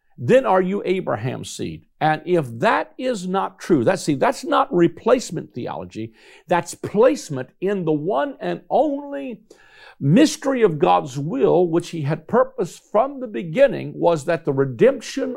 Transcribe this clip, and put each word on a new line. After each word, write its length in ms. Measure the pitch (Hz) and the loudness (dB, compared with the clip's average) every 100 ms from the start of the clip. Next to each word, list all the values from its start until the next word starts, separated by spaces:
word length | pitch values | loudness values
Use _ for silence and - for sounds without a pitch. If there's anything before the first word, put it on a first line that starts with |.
| _ - | _ -10
then 240 | 127 247 | 4 4
are 160 | 254 190 | 6 2
you 220 | 185 202 | 2 -2
Abraham's 640 | - 185 165 123 123 120 - | -2 -4 -2 -4 -4 -6 -10
seed. 380 | - 101 78 _ _ | -10 -10 -10 _ _
And 220 | 156 156 165 | 0 0 0
if 200 | 175 131 117 | 0 0 -2
that 340 | 196 294 320 - | 0 0 -2 -6
is 300 | 254 226 185 | -6 -4 -4
not 320 | 190 190 - | -4 -4 -8
true, 240 | - 160 | 0 2
that's, 180 | 113 185 | 4 0
see, 140 | - 139 | 0 0
that's 280 | 233 269 | 0 0
not 280 | - 285 277 | -2 0 2
replacement 800 | 175 170 - 220 254 - 160 - | 2 2 2 2 2 0 -10 -10
theology. 580 | - 107 71 92 98 113 - - - _ | -10 -10 -10 -10 -10 -12 -12 -20 -20 _
That's 260 | 175 170 | -2 -2
placement 760 | - - 202 254 302 - 135 127 _ | -10 -6 2 4 2 -6 -10 -10 _
in 240 | 185 202 | -4 -2
the 80 | 160 | -2
one 440 | 156 151 247 285 269 | -2 -2 -2 -4 -6
and 220 | 180 175 - | -8 -8 -2
only 720 | 214 302 277 285 285 269 226 _ - _ _ - _ | 0 2 -2 -8 -10 -10 -14 _ -20 _ _ -20 _
mystery 640 | 139 190 302 - 277 262 | 2 4 4 2 -2 2
of 180 | 220 151 | 2 2
God's 380 | 180 180 156 131 | 4 2 0 -6
will, 500 | 143 254 208 151 180 | -6 0 4 4 4
which 220 | 165 170 | 0 -2
he 120 | 165 | -6
had 240 | 143 160 - | -4 -4 0
purposed 640 | 220 254 - 185 - _ | 0 0 -2 -8 -8 _
from 300 | 202 269 277 | -2 0 -4
the 60 | 247 | -10
beginning, 640 | 214 180 165 269 151 135 | -8 -6 2 2 2 -8
was 300 | 147 170 165 | -2 0 0
that 200 | 139 165 | -2 -4
the 80 | - | -2
redemption 840 | 139 139 120 220 277 - - 262 | 0 0 4 4 4 -6 -6 -6